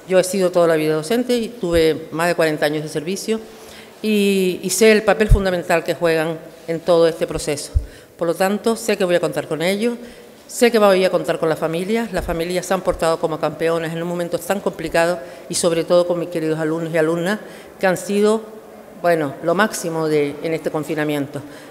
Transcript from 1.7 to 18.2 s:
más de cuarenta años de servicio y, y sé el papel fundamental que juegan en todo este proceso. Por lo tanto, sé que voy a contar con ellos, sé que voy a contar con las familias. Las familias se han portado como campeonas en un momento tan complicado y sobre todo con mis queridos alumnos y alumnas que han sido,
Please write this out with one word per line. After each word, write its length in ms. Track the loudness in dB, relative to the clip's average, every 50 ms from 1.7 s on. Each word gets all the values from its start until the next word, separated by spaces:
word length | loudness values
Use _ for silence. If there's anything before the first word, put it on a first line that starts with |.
| 2 4 4 4 2 0 -4 -8
más 160 | -4 -2 0 0
de 80 | 2
cuarenta 300 | 2 2 2 2 0 0
años 180 | 0 0 -2 -4
de 60 | -6
servicio 500 | -6 -6 -6 -4 -6 -6 -4 -4 -4 -4 -6 -12 -18 -20 -20 -20 -20 -20 -20 -20 -14 -6
y, 580 | -2 0 2 4 4 4 4 2 2 0 0 -2
y 80 | -4 -4
sé 200 | 0 4 6 6
el 120 | 6 6 4
papel 260 | 2 2 2 6 6
fundamental 560 | 6 6 6 2 0 -2 0 0 0 0 2
que 80 | -2 -2
juegan 440 | 0 2 2 2 2 0 -2 -4 -6 -10 -16 -20 -16 -8 -6
en 140 | -6 -4
todo 260 | 0 2 4 6 6 4
este 200 | 2 0 -4 -4
proceso. 440 | -4 -4 -4 -4 -4 -4 -6 -4 -2 -4 -4 -4 -10 -20 -20 -20 -8 -4
Por 100 | -2 -2
lo 60 | 0
tanto, 420 | 0 0 0 0 0 0 0 -2
sé 220 | 0 0 -2 0 0
que 80 | 2
voy 100 | 2 2
a 60 | 2
contar 260 | 2 0 -2 -4 -4 -4
con 140 | -4 -2
ellos, 320 | 0 0 0 0 0 -2 -4 -4 -10 -16 -20 -20 -20 -20 -20 -20 -20 -14
sé 220 | 0 2 2 4
que 100 | 6 6
voy 260 | 6 6 6 6 4
a 60 | 2
contar 280 | 2 0 0 -2 -2 0
con 80 | 0 0
las 120 | 0 0
familias. 520 | -2 -2 -2 -4 -2 -2 -2 -2 -2 -4
Las 140 | -4 -6 -4
familias 400 | -4 -4 -4 -4 -2 -2 -4 -2
se 80 | -2 -2
han 80 | -2
portado 380 | 0 -2 -2 0 0 0 0 0
como 200 | 0 -4 -2 -2
campeonas 540 | -2 -4 -2 -2 -2 0 0 0 -2 -4 -6
en 80 | -6
un 80 | -6 -6
momento 280 | -4 -4 -4 -4 -4 -6
tan 220 | -4 -4 -4 -4
complicado 600 | -2 -4 -6 -6 -8 -2 0 2 2 2 0 -2 -6 -12 -16 -18 -12 -8
y 80 | -4
sobre 300 | 0 0 2 0 0 2
todo 220 | 4 4 4 4 4
con 120 | 0 -2
mis 100 | -4 -4
queridos 300 | -4 -4 -2 -2 -2 -2
alumnos 340 | -2 -2 -2 -2 -4 -2 0
y 40 | 2
alumnas 420 | 2 2 0 0 0 -2 -4 -4 -6 -12 -18 -18 -20 -20 -8 -2
que 80 | 0 0
han 80 | 0
sido, 640 | 0 -2 -2 0 2